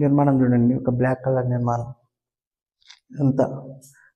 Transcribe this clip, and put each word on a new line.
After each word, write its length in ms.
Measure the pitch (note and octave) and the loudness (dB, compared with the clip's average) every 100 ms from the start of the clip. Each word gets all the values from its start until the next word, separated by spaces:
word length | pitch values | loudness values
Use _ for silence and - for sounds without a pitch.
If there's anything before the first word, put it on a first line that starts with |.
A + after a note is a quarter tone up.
నిర్మాణం 320 | C#3+ C#3+ C#3+ C3+ | 2 4 4 4
చూడండి, 320 | B2+ A#2+ A#2+ C3 | 2 4 2 0
ఒక 100 | - B2 | -2 0
బ్లాక్ 220 | B2+ C3 C3+ | 0 -2 -2
కలర్ 220 | C3 B2 | -2 -2
నిర్మాణం 360 | B2 A#2+ A#2 A#2+ - _ _ _ _ _ _ _ _ _ - - C#3 | -2 -2 -4 -6 -16 _ _ _ _ _ _ _ _ _ -20 -16 -4
అంతా 220 | C#3 C3 B2+ - - - - - _ | -2 0 -2 -4 -16 -20 -20 -20 _